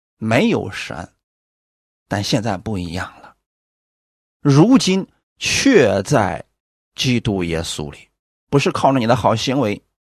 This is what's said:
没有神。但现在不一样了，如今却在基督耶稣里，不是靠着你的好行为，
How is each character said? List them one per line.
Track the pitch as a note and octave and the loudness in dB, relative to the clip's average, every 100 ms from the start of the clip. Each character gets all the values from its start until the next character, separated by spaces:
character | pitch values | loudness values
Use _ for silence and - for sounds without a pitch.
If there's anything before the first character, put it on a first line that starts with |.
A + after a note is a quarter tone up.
| _ _ | _ _
没 | A2 A#2+ A3+ | -2 0 0
有 | C3 F#2+ | -2 -4
神。 | - - D2+ F2+ _ _ _ _ _ _ _ _ _ _ | -10 -12 -12 -14 _ _ _ _ _ _ _ _ _ _
但 | G2+ | -6
现 | G2+ B2+ | -2 -2
在 | A2+ F#2 | -2 -6
不 | A2+ G2+ | -6 -6
一 | E2+ | -6
样 | F2 - - | -8 -10 -14
了， | - _ _ _ _ _ _ _ _ _ _ _ | -20 _ _ _ _ _ _ _ _ _ _ _
如 | D3 C#3 G#3+ C4 | 2 6 6 6
今 | - F#3+ - _ _ _ | 4 -2 -4 _ _ _
却 | - - C4+ A3+ A2+ G2 | -6 0 4 4 4 2
在 | G2 C#3 F#2+ D#2 - _ _ _ _ | 0 0 0 -6 -14 _ _ _ _
基 | - C3 A#2+ | -6 -2 0
督 | - G2 | -2 -4
耶 | F2 D#2+ | -2 -4
稣 | E2 - D2 | -6 -8 -10
里， | - _ _ _ _ _ | -14 _ _ _ _ _
不 | C#3 | 0
是 | F3 | 0
靠 | - C3+ | 0 0
着 | C3+ | 2
你 | A2 | 0
的 | A#2+ | 2
好 | G#2 A2 | 2 0
行 | - C3+ | -2 -2
为， | A2 - _ _ _ | -2 -4 _ _ _